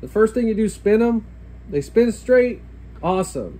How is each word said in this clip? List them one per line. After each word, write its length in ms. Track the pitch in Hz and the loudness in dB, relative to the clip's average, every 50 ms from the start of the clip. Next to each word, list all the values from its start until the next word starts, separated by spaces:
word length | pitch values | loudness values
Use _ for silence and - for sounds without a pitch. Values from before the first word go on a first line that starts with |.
The 60 | - | -12
first 260 | - - 208 220 220 - | -4 0 2 2 2 2
thing 140 | 247 240 | 0 0
you 80 | 226 214 | 0 0
do, 120 | 196 220 | 0 -2
spin 360 | 202 - - - 202 208 220 233 | -2 -2 -2 0 2 2 4 2
'em. 240 | 233 233 220 208 - - - - - - - - - | 2 0 -2 -4 -8 -16 -18 -20 -20 -20 -18 -12 -8
They 120 | 180 143 | -6 -6
spin 300 | 139 - - 220 240 233 | -4 0 2 2 2 2
straight, 520 | 214 - - - 254 254 247 247 226 - - - - - - - - - - | 0 -4 0 2 4 4 4 2 -2 -6 -14 -18 -20 -20 -20 -20 -12 -6 -2
awesome. 560 | 175 185 190 185 - - 139 104 85 - - | -2 0 0 -2 -4 -6 -8 -8 -10 -12 -12